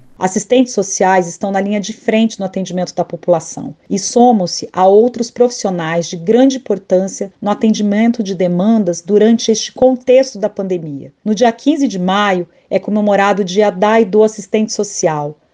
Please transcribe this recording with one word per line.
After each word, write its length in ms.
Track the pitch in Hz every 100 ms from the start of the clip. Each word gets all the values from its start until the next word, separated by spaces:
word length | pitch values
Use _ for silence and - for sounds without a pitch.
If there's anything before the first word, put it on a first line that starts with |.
| - -
Assistentes 520 | 185 208 - 247 247
sociais 560 | - 190 - 185 190 170
estão 200 | - 196
na 120 | 196
linha 180 | 196 208
de 140 | 190
frente 480 | - - 220 226 -
no 40 | 190
atendimento 480 | 190 170 180 180
da 120 | - 170
população 680 | 170 - 165 - - - - -
e 80 | 190
somam-se 720 | - 247 247 220 175 - -
a 120 | 180 185
outros 460 | 208 240 240 240
profissionais 800 | - 240 - 202 175 160 170 160
de 80 | 180
grande 400 | 165 226 269 262
importância 720 | - 196 - 185 190 - 196 -
no 80 | 202
atendimento 720 | 208 220 196 208 202 233 233
de 140 | 190 180
demandas 680 | 180 175 202 226 180 170
durante 480 | 170 208 214 233 -
este 220 | 214 -
contexto 680 | - 254 254 - 254 262 196
da 120 | 208
pandemia. 640 | - 190 180 165 139 131 _
No 100 | 208
dia 160 | 208 233
quinze 340 | 233 277 311 269
de 100 | 196
maio 520 | 180 196 208 185 175 _ -
é 80 | 190
comemorado 680 | - 214 208 196 202 196
o 20 | 190
Dia 240 | 185 208
da 320 | 180 208 226
e 20 |
do 180 | 220 208
Assistente 520 | 214 214 - 220 214
Social, 680 | - 202 - 170 151 147 151 _